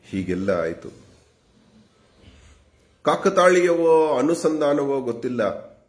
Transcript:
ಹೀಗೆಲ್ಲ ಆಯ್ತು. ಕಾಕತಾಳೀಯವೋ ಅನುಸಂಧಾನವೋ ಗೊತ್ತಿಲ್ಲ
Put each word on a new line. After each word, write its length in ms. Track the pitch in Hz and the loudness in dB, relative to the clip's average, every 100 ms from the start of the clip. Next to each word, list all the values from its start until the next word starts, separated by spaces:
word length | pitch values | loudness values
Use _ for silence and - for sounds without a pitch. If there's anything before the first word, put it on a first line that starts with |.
| - | -8
ಹೀಗೆಲ್ಲ 400 | 98 92 90 98 | -8 -6 -4 -2
ಆಯ್ತು. 400 | 87 82 85 - - - _ _ _ _ _ _ _ _ _ _ _ - - _ _ _ _ _ _ | -2 -4 -8 -16 -20 -20 _ _ _ _ _ _ _ _ _ _ _ -20 -20 _ _ _ _ _ _
ಕಾಕತಾಳೀಯವೋ 1120 | 143 160 196 185 180 180 175 170 165 160 156 131 | -2 0 0 2 4 4 2 2 4 4 4 0
ಅನುಸಂಧಾನವೋ 840 | 143 170 160 156 143 147 139 139 | 0 0 -2 0 0 0 -2 -4
ಗೊತ್ತಿಲ್ಲ 480 | 123 110 127 123 101 - - - | -4 -6 -6 -4 -4 -4 -14 -20